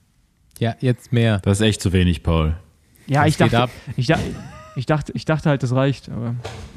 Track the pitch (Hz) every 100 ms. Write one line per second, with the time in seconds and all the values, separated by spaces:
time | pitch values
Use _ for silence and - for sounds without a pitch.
0 | _ _ _ _ _ - 113 - 131 123
1 | - 120 113 101 - 98 110 104 98 92
2 | 90 82 - 82 78 82 - _ _ _
3 | - 139 151 - 143 117 123 - - 120
4 | 120 160 - 71 - - - - 123 151
5 | - 220 - 151 165 139 123 127 135 127
6 | - 113 117 123 - - -